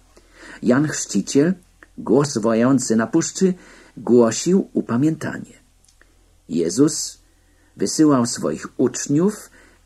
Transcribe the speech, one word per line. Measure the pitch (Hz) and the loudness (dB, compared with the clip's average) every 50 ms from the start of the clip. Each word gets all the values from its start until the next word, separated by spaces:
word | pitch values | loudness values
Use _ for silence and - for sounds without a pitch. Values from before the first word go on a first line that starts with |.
| _ _ _ - _ _ _ - - - - - - | _ _ _ -20 _ _ _ -20 -20 -20 -16 -4 0
Jan | - 120 139 156 | 2 2 2 2
Chrzciciel, | 147 - - - - - 98 - - - 135 151 180 190 - - _ _ _ - _ _ | 0 -4 -8 -10 -4 -4 -4 -4 0 0 2 2 2 0 -4 -10 _ _ _ -20 _ _
głos | - - - 107 139 147 143 - | -12 -2 2 2 2 2 0 -2
wojący | 113 101 113 110 113 120 131 139 120 - - 113 | -2 -2 0 2 2 2 2 2 0 0 0 0
na | 113 113 | 0 0
puszczy, | 110 - 165 160 - - - 190 185 185 - - - - - - - _ | 0 0 -2 -2 -2 -2 0 0 0 0 -4 -10 -20 -20 -20 -20 -20 _
głosił | - - - 120 123 117 113 117 - - 170 185 190 - - - | -10 0 4 4 6 6 4 2 -2 0 0 0 0 0 -2 -4
upamiętanie. | - - - 117 120 147 160 160 151 - - - - - - - - _ _ _ _ _ _ _ _ _ _ _ _ _ _ _ _ _ - | -6 -4 -2 -2 0 0 0 -2 -2 -6 -8 -8 -10 -14 -16 -20 -20 _ _ _ _ _ _ _ _ _ _ _ _ _ _ _ _ _ -6
Jezus | - 82 82 85 95 120 147 160 156 - - - - - _ _ _ _ _ _ _ _ _ _ _ | -4 -2 -2 -2 2 2 2 2 2 -4 -8 -10 -12 -18 _ _ _ _ _ _ _ _ _ _ _
wysyłał | - 95 - - - 156 151 139 123 117 | -6 -4 -4 2 2 4 4 4 2 0
swoich | 117 - - - 73 78 - - - - | -2 -4 -4 -4 -6 -6 -6 -10 -12 -4
uczniów, | - 131 120 123 - - - 143 151 175 214 208 - - - _ - - _ _ _ _ | -2 -2 -2 -2 -4 -4 -2 0 2 2 0 -2 -4 -12 -20 _ -20 -20 _ _ _ _